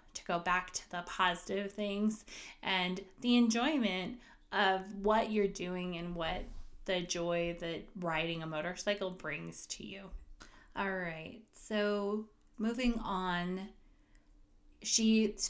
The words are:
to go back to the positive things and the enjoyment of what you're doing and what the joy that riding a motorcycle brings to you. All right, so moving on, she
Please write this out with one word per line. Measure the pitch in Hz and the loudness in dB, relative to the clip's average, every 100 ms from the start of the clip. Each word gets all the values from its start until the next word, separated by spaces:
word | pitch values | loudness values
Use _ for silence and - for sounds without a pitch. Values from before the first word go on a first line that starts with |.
| - | -16
to | - - | -16 -4
go | 170 | -2
back | 175 180 180 | 2 0 0
to | - - | -8 -8
the | 180 175 | -8 -8
positive | - 180 175 - 190 202 | 2 2 2 -2 -4 -4
things | 202 208 202 214 214 - - - - | -4 -4 2 0 0 -8 -16 -16 -8
and | - 185 180 185 - - | 0 2 2 -2 -6 -6
the | 247 240 | 4 6
enjoyment | 233 226 269 302 214 185 185 - - - - | 6 6 4 2 2 0 -4 -8 -16 -20 -6
of | 196 196 190 190 202 | 4 4 4 0 -2
what | 202 220 220 | 4 4 4
you're | 214 196 | 2 2
doing | - 180 180 180 170 | 0 -4 -4 -4 -4
and | 175 | -6
what | 170 160 160 - - - - | -4 -2 -4 -6 -10 -12 -12
the | - 180 | -2 -2
joy | 175 175 170 170 170 170 | 0 -2 0 0 0 -2
that | 170 165 - 190 | -6 -6 -8 -6
riding | 175 160 165 165 | -2 0 0 -2
a | 160 | -4
motorcycle | 156 170 180 - 202 190 | -4 -4 -4 -2 -2 -2
brings | 180 165 151 165 156 - | -4 -6 -6 -8 -10 -10
to | - - | -10 -10
you. | - - - - - - - - - | -12 -12 -14 -14 -20 -20 -20 -14 -4
All | 196 | -2
right, | 190 170 160 160 - - | -2 -4 -6 -10 -14 -20
so | - - 214 208 208 202 214 220 _ _ - | -20 -4 0 2 2 0 -2 -4 _ _ -4
moving | 220 240 247 226 | -2 2 2 2
on, | 202 190 185 175 180 185 202 - - _ _ - _ - - - - - | 0 -2 0 0 0 -4 -6 -14 -20 _ _ -20 _ -20 -20 -20 -20 -12
she | - - 220 220 214 - - | 0 4 6 6 6 2 -4